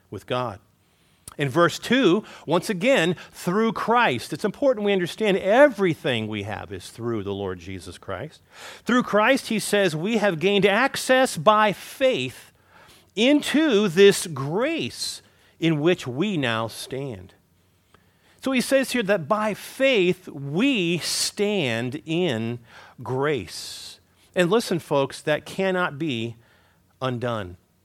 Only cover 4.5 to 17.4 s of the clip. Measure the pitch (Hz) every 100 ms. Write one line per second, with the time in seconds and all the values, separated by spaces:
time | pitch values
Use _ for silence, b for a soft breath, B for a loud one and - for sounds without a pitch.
4.5 | - 285 208 208 196 170 - 214 185 185
5.5 | 233 294 208 190 151 151 117 107 107 98
6.5 | 95 92 95 - - 117 113 98 98 98
7.5 | 92 87 95 87 87 - 95 147 - B
8.5 | B B B - 247 - 202 220 269 -
9.5 | 214 - 208 190 151 185 233 208 165 185
10.5 | 202 190 202 269 - - 262 262 - 147
11.5 | 214 214 175 - - 262 202 127 - -
12.5 | _ b b b b b - 240 294 -
13.5 | 277 320 202 208 165 202 - 185 135 139
14.5 | 180 269 330 123 - - - b b b
15.5 | b 160 156 160 175 135 123 208 180 127
16.5 | 113 113 - - 131 139 98 92 _